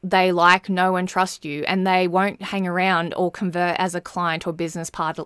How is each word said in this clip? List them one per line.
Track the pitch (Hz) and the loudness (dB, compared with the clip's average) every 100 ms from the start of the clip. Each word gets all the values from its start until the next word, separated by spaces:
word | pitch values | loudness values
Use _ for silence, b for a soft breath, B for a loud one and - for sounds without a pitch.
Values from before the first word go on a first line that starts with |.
they | 185 185 185 | 2 2 4
like, | 175 175 185 - | 6 6 6 2
know, | 185 185 185 | 0 2 2
and | 185 | 0
trust | 190 185 - | 0 -2 -4
you, | 156 147 - | -8 -6 -2
and | 190 185 | 0 2
they | 185 185 | 2 2
won't | 180 196 185 | 2 0 -2
hang | 190 196 185 | -6 -4 -2
around | 175 185 175 170 - | 0 0 0 -2 -2
or | 180 | -2
convert | - 185 175 175 170 | -2 -4 -2 -2 0
as | 185 | -2
a | 175 | -4
client | - - 175 160 180 | -8 -4 -2 -2 -4
or | |
business | 165 165 170 165 | -4 -6 -6 -10
part-, | - 160 156 | -6 -6 -6